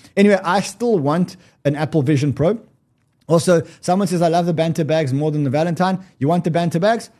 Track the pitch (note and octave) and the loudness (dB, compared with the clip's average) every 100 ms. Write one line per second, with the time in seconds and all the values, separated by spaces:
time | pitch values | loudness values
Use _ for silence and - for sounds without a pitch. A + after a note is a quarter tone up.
0 | - - G3+ F#3 E3+ F#3+ F#3 - A#3+ G3 | -8 2 4 4 2 -2 -2 -4 -2 0
1 | C#3 E3 F3 - _ _ C#3+ D3 D3+ E3 | 0 0 -2 -6 _ _ -4 -2 -2 0
2 | C3 D3 D3 A#2+ D#3+ A3+ - _ _ _ | 2 2 0 0 0 -2 -8 _ _ _
3 | _ _ - D#3+ F#3 E3+ E3 - - F#3 | _ _ 0 0 4 0 0 -10 -2 0
4 | G3 F3 E3+ E3+ F3 D#3+ E3 D#3+ D3 D#3 | 0 0 2 2 0 -2 -2 -2 -2 0
5 | C#3 C3+ D#3 D3+ C#3 D3 E3+ E3 F#3 F#3 | 0 -2 -2 -2 -2 0 -2 -2 -2 -4
6 | - - C#3 F3 F3 E3+ E3+ E3+ G#3 A#3 | -8 -4 0 0 0 -2 -2 0 0 -2
7 | - _ | -6 _